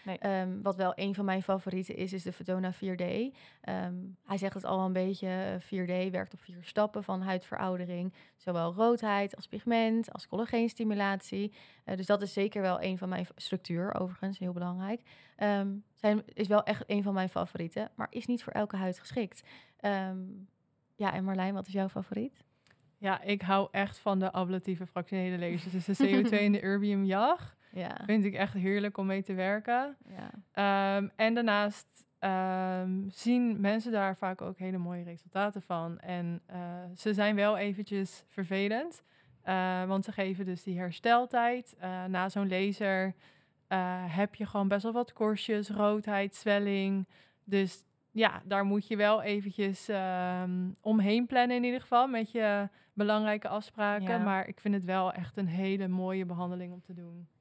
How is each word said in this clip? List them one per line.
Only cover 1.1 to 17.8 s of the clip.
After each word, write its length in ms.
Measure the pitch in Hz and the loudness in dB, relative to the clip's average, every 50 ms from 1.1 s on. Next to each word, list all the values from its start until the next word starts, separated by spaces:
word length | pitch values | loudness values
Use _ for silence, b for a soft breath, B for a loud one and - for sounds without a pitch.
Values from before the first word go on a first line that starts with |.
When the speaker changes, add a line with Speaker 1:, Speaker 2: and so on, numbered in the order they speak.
| 196 | -2
Speaker 2:
van 100 | 196 202 | 0 0
mijn 180 | 190 185 196 185 | 0 0 0 0
favorieten 520 | - 196 190 - 190 185 185 185 - - | 0 -2 -2 -2 -4 -4 -4 -4 -6 -6
is, 180 | - 185 185 190 | -6 -6 -6 -6
is 100 | 185 175 | -6 -8
de 80 | 185 | -8
Verdona 420 | 180 - 180 185 185 185 185 185 180 | -10 -8 -6 -4 -2 -2 -2 -4 -4
vier 240 | - 196 190 185 | -4 -6 -4 -4
D. 40 | 175 180 180 185 202 240 269 262 B B B B B | -4 -4 -2 -2 -2 -2 -4 -6 B B B B B
Ehm, 320 | - - - 185 185 180 180 180 185 190 185 - _ | -10 -6 -6 -4 -4 -6 -6 -8 -10 -12 -14 -16 _
hij 120 | - 196 | -6 -4
zegt 160 | 190 196 196 - | -2 -2 -4 -4
het 120 | 196 190 | -4 -2
al 140 | - 190 190 190 | -2 0 0 0
een 80 | 185 185 | 2 2
beetje, 340 | 185 185 185 196 - 190 | 0 0 0 -2 -2 -4
eh, 320 | 185 185 185 190 190 185 180 | -4 -4 -2 -4 -4 -6 -6
vier 260 | - - 202 185 180 | -6 -6 -4 -4 -2
D 260 | 175 180 185 185 190 | 0 0 0 0 -2
werkt 220 | 180 180 190 - - | -2 -4 -6 -6 -10
op 60 | - | -18
vier 160 | - - 175 175 | -18 -20 -18 -18
stappen 420 | 170 - - 214 214 214 - 214 196 | -18 -2 0 2 2 2 0 -4 -4
van 180 | - 190 190 | -4 -4 -2
huidveroudering. 920 | 185 190 190 180 - - - - 190 185 185 180 180 180 180 175 180 185 B B B B B | -2 -2 -2 -2 -4 -6 -6 -4 -2 -2 -2 -2 -4 -6 -4 -4 -4 -6 B B B B B
Zowel 380 | _ - 185 175 170 165 170 175 | _ -6 -2 0 0 0 0 2
roodheid 600 | 202 226 233 240 233 226 214 202 202 202 196 - | 4 4 4 4 4 2 2 2 2 0 -2 -4
als 120 | - - | -10 -12
pigment, 680 | - - 214 - 233 233 226 226 226 226 226 226 - - | -10 -10 -6 0 2 2 4 4 4 2 0 0 -4 -8
als 140 | - - | -14 -10
collageenstimulatie. 1300 | - - 196 233 - - 233 233 233 - - 226 214 208 208 196 196 196 190 - - 190 196 202 214 208 B B B B B B | -6 -4 -4 -2 0 0 0 0 0 0 -2 -2 0 0 0 0 0 0 -2 -4 -6 -4 -4 -4 -4 -6 B B B B B B
Eh, 120 | - 190 | -6 -6
dus 80 | 185 190 | -2 2
dat 160 | 180 208 202 | 2 2 2
is 120 | 202 196 - | 2 0 0
zeker 280 | 202 196 185 - 208 | 0 0 0 0 0
wel 200 | 190 185 180 - | 0 0 0 0
een 160 | - 190 185 | 0 -2 -2
van 120 | 180 190 185 | -2 -4 -4
mijn 160 | 185 180 180 | -4 -4 -4
fa-, 80 | - - | -6 -8
structuur 580 | - - - 196 180 - - 170 170 180 202 - - | -10 -6 -4 -4 -4 -2 -4 -2 -2 -2 -2 -2 -2
overigens, 400 | 190 180 180 - 190 190 196 - | -2 -4 -4 -6 -6 -6 -4 -4
heel 140 | 185 180 175 | -6 -6 -4
belangrijk. 480 | 175 175 180 180 185 190 196 233 240 B B B B B B B | -4 -4 -4 -4 -4 -4 -4 -6 -6 B B B B B B B
Ehm, 320 | - 208 208 202 202 196 196 196 202 - _ _ | 0 2 2 2 2 0 -2 -4 -6 -10 _ _
zijn, 260 | _ - 208 214 214 - - - | _ 2 4 4 4 0 -4 -4
is 140 | - 208 | -4 2
wel 160 | 185 208 208 - | 4 4 4 4
echt 200 | - 214 - - | 2 0 -2 -2
een 160 | - 208 202 196 | -2 0 0 0
van 100 | 202 196 | 0 0
mijn 160 | 190 185 185 | 0 0 0
favorieten, 600 | - 175 185 - - 180 170 165 - 202 | 0 -2 -2 -2 -4 -6 -6 -6 -4 -6